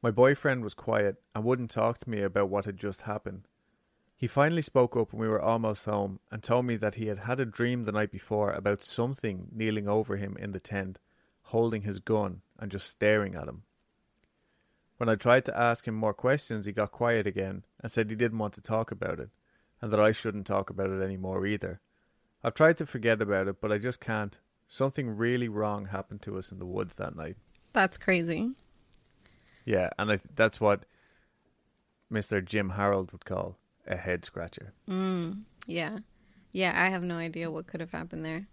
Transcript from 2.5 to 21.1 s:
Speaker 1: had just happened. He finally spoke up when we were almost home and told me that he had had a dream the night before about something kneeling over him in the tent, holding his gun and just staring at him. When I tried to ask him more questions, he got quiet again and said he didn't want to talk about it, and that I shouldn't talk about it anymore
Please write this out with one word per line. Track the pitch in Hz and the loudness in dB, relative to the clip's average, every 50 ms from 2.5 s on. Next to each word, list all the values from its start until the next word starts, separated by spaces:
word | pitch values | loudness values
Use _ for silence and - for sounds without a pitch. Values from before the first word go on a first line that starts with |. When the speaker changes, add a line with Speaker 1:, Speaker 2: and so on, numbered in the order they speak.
| 98 101 98 | 2 0 -2
Speaker 1:
had | 107 98 | -2 -6
just | 90 - 104 95 - - | -6 -6 -6 -6 -6 -6
happened. | 110 104 104 _ 104 95 95 - _ _ _ _ _ _ _ _ _ _ _ _ _ _ | -6 -6 -6 _ -8 -10 -10 -16 _ _ _ _ _ _ _ _ _ _ _ _ _ _
He | _ - | _ -6
finally | 117 - 139 139 156 170 170 | 0 4 4 4 4 4 0
spoke | 151 - _ 131 123 120 - | -2 2 _ 4 4 4 4
up | 123 110 - | 0 0 0
when | - 107 | -2 -2
we | 113 | 0
were | 113 110 104 | 2 2 2
almost | 73 101 113 113 113 110 107 - - | 2 2 2 2 2 0 -2 -2 -4
home | 107 104 104 101 101 98 - _ _ | -2 0 0 0 -2 -4 -10 _ _
and | - 110 - | -12 -12 -2
told | - 120 123 123 | 2 2 2 2
me | 123 117 | 2 0
that | 107 107 107 101 | 0 0 -2 -2
he | 117 113 | -2 -4
had | 107 104 101 | -4 -4 -4
had | 101 123 127 131 | -4 -4 -2 -2
a | 135 | -2
dream | 117 101 - 120 120 123 123 117 | -4 0 0 0 2 2 0 -2
the | 104 | 0
night | 104 107 107 104 | 0 0 0 0
before | - 95 - - 110 104 104 101 | -2 -10 -6 -2 0 2 2 2
about | - - 98 101 104 101 - | 0 0 0 0 0 0 -2
something | - - - 117 123 139 - - 113 98 92 87 82 - | -6 -2 0 0 0 0 -2 -4 -4 -4 -4 -8 -10 -6
kneeling | 110 110 110 107 107 101 | -2 0 0 0 0 2
over | 101 104 110 110 110 101 | 2 2 2 2 2 -2
him | 98 101 98 98 - | -4 -4 -6 -6 -8
in | 95 101 | -8 -6
the | 98 92 | -8 -8
tent, | - - 104 98 95 95 95 - _ _ _ _ _ _ _ _ _ | -8 -4 -4 -2 -2 -4 -8 -12 _ _ _ _ _ _ _ _ _
holding | - - 113 117 117 113 110 | -2 2 2 2 2 2 -2
his | 101 101 98 95 | -4 -4 -6 -6
gun | - - 113 107 104 98 90 90 _ _ _ | 0 2 2 2 2 0 -4 -8 _ _ _
and | - 110 101 | -12 -10 -8
just | 92 98 - - | -8 -8 -8 -8
staring | - _ 104 104 107 107 104 95 92 | -4 _ 4 4 4 4 2 0 -6
at | 80 - 73 | -8 -8 -10
him. | 62 - - _ _ _ _ _ _ _ _ _ _ _ _ _ _ _ _ _ _ _ _ _ _ _ _ _ _ | -10 -12 -16 _ _ _ _ _ _ _ _ _ _ _ _ _ _ _ _ _ _ _ _ _ _ _ _ _ _
When | _ 123 117 | _ 2 2
I | 110 | 2
tried | 101 - 123 120 131 131 | 2 6 6 6 6 6
to | - - | 2 0
ask | - 120 120 120 - - | 2 2 2 2 0 -2
him | - 110 | -6 -4
more | 110 110 107 101 | 0 0 -2 -2
questions, | - - 127 135 147 - - 117 107 98 | 0 2 2 2 2 0 -4 -6 -6 -4
he | 107 | -4
got | 98 - 104 101 | -2 -2 -2 -2
quiet | - - 120 117 117 113 101 | 0 0 2 2 2 2 2
again | 101 92 101 95 95 98 95 - _ _ _ | 0 -2 -2 -4 -4 -6 -10 -12 _ _ _
and | - 117 | -8 -2
said | - 120 113 107 | 0 0 0 0
he | 113 | 0
didn't | 110 120 117 110 | 0 0 0 2
want | 113 107 104 - | 0 -2 -2 -4
to | - | -8
talk | - - 110 110 113 - | -6 -2 -2 -2 -2 -2
about | 107 95 95 92 87 78 | -6 -6 -4 -4 -4 -4
it, | 64 110 _ _ _ _ _ _ _ _ _ _ | -6 -12 _ _ _ _ _ _ _ _ _ _
and | - 110 | -4 0
that | 104 107 | 4 6
I | 107 107 110 | 6 6 6
shouldn't | - - 113 98 104 98 | 4 -2 -4 -4 -4 -4
talk | - 104 98 95 - | -2 -2 -2 -2 -2
about | 90 92 95 95 | -4 -4 -2 -2
it | 95 95 95 | 0 -2 -2
anymore | 95 | -2